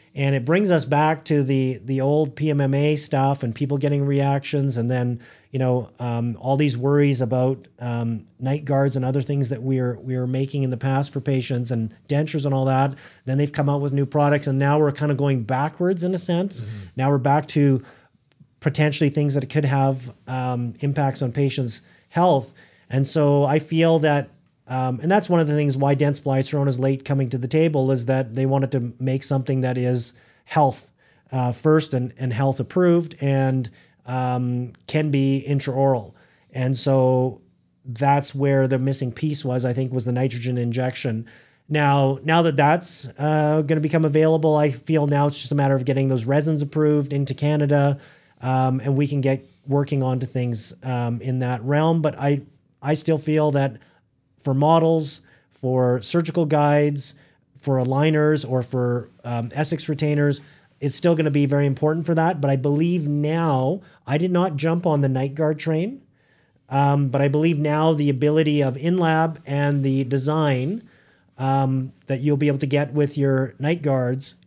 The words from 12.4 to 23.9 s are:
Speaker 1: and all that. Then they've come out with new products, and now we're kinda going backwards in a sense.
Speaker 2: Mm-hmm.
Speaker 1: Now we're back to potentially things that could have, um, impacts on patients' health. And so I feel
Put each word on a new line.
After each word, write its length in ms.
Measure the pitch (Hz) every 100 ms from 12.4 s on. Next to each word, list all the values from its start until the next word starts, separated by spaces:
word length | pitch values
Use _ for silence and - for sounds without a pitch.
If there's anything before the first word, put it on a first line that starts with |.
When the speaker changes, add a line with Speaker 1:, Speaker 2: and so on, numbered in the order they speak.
| 143
Speaker 1:
and 100 | 135
all 100 | 131
that. 300 | 131 139 139 - - -
Then 120 | 135
they've 140 | 147
come 180 | 147 143
out 120 | 143
with 120 | 143
new 120 | 139 139
products, 420 | 151 147 147 147
and 100 | 135
now 220 | 139 151
we're 120 | 147
kinda 220 | 139 147
going 300 | 135 139 131
backwards 600 | 110 127 147 - 180 185
in 120 | 180 185
a 40 |
sense. 420 | 180 170 196 -
Speaker 2:
Mm-hmm. 160 | 107 110 92 -
Speaker 1:
Now 160 | 131
we're 60 | 143
back 280 | 131 147 151
to 340 | 156 143 131 - - _ _ _ _ - _
potentially 500 | 156 - 151 143 151
things 240 | 147 147 139
that 120 | 135
could 160 | 160 147
have, 480 | 139 135 131 123 - -
um, 460 | 131 127 123 120 -
impacts 420 | 143 143 139 135
on 100 | 131
patients' 520 | 117 143 127 123 - - _ _
health. 440 | - 180 143 - - - _ _
And 180 | 131 139
so 360 | 160 147 143
I 160 | 143 151
feel 400 | 151 165 165